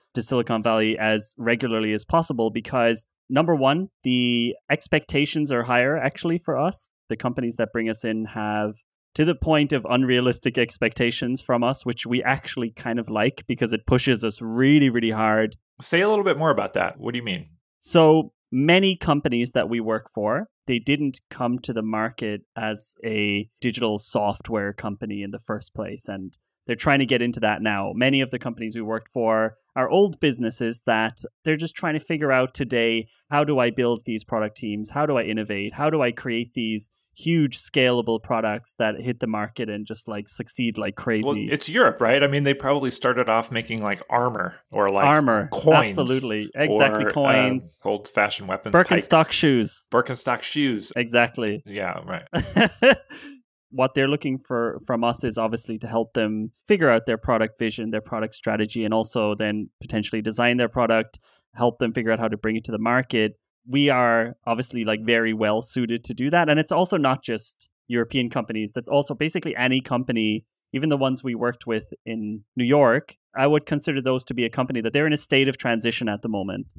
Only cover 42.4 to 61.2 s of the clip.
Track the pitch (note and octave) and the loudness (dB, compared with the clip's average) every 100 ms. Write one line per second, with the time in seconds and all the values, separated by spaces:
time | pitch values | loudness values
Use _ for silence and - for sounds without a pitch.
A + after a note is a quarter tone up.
42.4 | C#3 C#3 C3 C#3+ C3+ - C3+ B2 A#2 A2 | 0 0 0 0 0 0 0 2 2 2
43.4 | A2+ A2+ A2+ A2+ G#2 G2+ - A#2+ B2 A2 | 0 -4 -6 -4 -4 -4 -2 0 0 -2
44.4 | F2+ - _ G#2 G2 G2 C#3 D3+ C3+ A2 | -6 -8 _ 0 2 4 6 6 4 2
45.4 | - - D#3 D#3 C#3+ G2 B2+ C3 B2+ G#2+ | 0 0 6 6 4 0 0 0 0 -4
46.4 | G#2+ B2+ D3+ G#2 C3+ G#2+ G#2+ D3 C#3 A#2 | -4 -2 2 4 4 4 0 2 4 4
47.4 | B2+ B2+ - - G2+ G#2 - - G#2 - | 4 0 -4 -8 -4 -4 -2 0 0 -2
48.4 | G2 F#2+ A2 E3+ F3+ E3+ - D#3+ D#3+ - | -6 -6 2 2 4 2 4 4 4 2
49.4 | D#3 B2+ G#2+ - - A#2 B2 B2+ - A#2+ | 4 4 2 -4 0 0 0 -2 -4 -4
50.4 | - D3+ C#3 A2 F#2+ A#2+ A#2 A#2+ A#2 A#2+ | -4 -2 -2 -2 -6 -6 0 2 2 0
51.4 | A2 G#2 G#2 G2+ F#2 F2 F2 F2+ - E3+ | -4 -4 -8 -8 -6 -8 -10 -12 -6 -6
52.4 | - G3+ A3 - B3+ - - - - C4+ | -2 2 0 4 4 4 0 -20 -20 -20
53.4 | _ _ _ B2+ C3 C#3 C3+ D3 C#3 C3 | _ _ _ -2 0 2 0 0 -2 -6
54.4 | - A#2+ A#2 - - A#2 A#2 A#2+ B2 A2 | -4 -2 -2 -4 -4 0 0 0 -4 -2
55.4 | A2+ A2+ - G#2+ A2 A2+ A2+ - A2 G#2+ | -2 -2 -6 -10 -4 -2 -2 -2 -2 -2
56.4 | A2 - - G3+ D#3 A#2 - A2+ - A2+ | -6 -8 0 4 6 4 2 -2 0 0
57.4 | A2 - A2+ G#2+ A2+ A2 G#2+ A2+ A2 - | 0 -2 -4 -4 -4 -6 -6 -6 -6 -6
58.4 | - G#2+ G#2+ A#2 A2 A2 A2 A#2+ G#2+ G#2 | -4 -2 -2 -2 0 0 0 0 -2 0
59.4 | G#2+ G#2+ - _ - A2 G#2+ A2+ A2 A2 | -2 -4 -6 _ -6 -4 -2 -4 -4 0
60.4 | A#2+ B2 A#2 B2+ A2+ A2+ A2 - | 2 2 0 0 2 2 0 -8